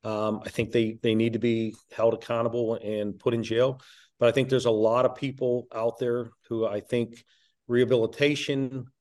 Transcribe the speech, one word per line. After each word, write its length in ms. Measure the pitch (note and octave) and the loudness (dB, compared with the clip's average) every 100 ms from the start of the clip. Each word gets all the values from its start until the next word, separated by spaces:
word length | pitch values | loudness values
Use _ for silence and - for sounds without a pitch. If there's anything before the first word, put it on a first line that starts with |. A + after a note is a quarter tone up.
um, 360 | A2+ G#2+ G#2+ G#2+ | -4 -2 -2 -2
I 40 | - | -6
think 240 | - A2+ | -4 0
they, 260 | A#2+ A2+ A2 | 2 0 0
they 120 | A#2+ | 0
need 200 | A2 A2+ | 2 2
to 40 | A2+ | 0
be 360 | A#2 A2+ A2+ - _ | 0 0 -2 -8 _
held 220 | - A2+ | 0 0
accountable 600 | A2+ - A#2+ A#2 A#2 A#2 A2+ | 0 -4 -2 -2 -2 -2 -4
and 420 | G#2 G#2+ G#2 G2 | -4 -4 -4 -4
put 160 | - | -2
in 80 | A#2 | -2
jail. 380 | A2 A2+ C3 C3 - - _ _ | -2 0 0 0 -14 -20 _ _
But 100 | A#2+ | 2
I 40 | |
think 160 | A#2 C3 | 2 2
there's 160 | C3 | 2
a 60 | B2 | 2
lot 340 | A2 A2 A#2 | 2 4 4
of 100 | B2 | 2
people 520 | B2+ C#3 C3 B2+ B2 A#2+ | 0 -8 -4 -2 -2 -4
out 240 | A2+ A#2 - | -4 -4 -2
there 320 | B2 A#2+ A#2+ _ _ | -2 -2 -4 _ _
who 180 | A#2 A2 | -4 -2
I 140 | G#2 | -4
think 420 | - B2 A#2 - _ _ _ _ _ | -2 -2 -2 -8 _ _ _ _ _
rehabilitation 1160 | A#2+ B2 B2+ A2+ - C#3+ D3 - C#3 C3 C3 B2 _ | 2 4 4 2 2 0 0 -2 -2 -2 -6 -12 _